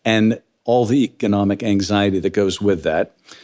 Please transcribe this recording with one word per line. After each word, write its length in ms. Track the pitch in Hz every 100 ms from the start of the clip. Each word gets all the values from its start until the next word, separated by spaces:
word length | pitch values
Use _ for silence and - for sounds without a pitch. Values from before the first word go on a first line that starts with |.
and 360 | 117 110 110 113 - _
all 220 | - 123 110
the 180 | 139
economic 580 | 117 - 110 101 101 98
anxiety 560 | 113 101 95 104 101 95
that 120 | 92
goes 280 | 98 98 92
with 220 | 101 90
that. 320 | 82 80 95 _ _ -